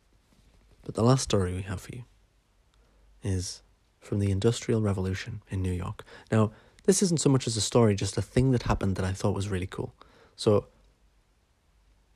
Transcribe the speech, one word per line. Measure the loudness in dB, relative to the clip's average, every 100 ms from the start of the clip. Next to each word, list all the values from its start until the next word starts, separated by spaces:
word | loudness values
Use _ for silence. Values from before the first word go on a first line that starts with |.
| _ _ _ _ _ _ _ _ -8
But | 2
the |
last | 6 4
story | 4 0 0
we | -4
have | -6 -10
for | -10
you | -14 -16 _ _ _ _ _ _ _ _ _ _ _
is | -4 -4 -4 -12 _ _ _ _
from | -6 -2
the | 0
Industrial | 2 2 0 -2 0
Revolution | 0 0 -2 -4 -8 -12 -8
in | -4
New | -4
York. | -4 -6 -10 -16 -16 -2
Now, | 2 2 -2 _ _ 0
this | 2
isn't | 2 2
so | 2
much | 2 0
as | -4
a |
story, | 0 4 4 2
just | -2 -6
a |
thing | -2 0 2
that | 2
happened | 0 -2 -2 -2
that |
I | -4
thought | -2 -2 -2
was | -4
really | -6 -6
cool. | -8 -10 -12 -20 _ _ -2
So, | 2 2 0 _ _ _ _ _ _ _ _ _ _ _ _ _ _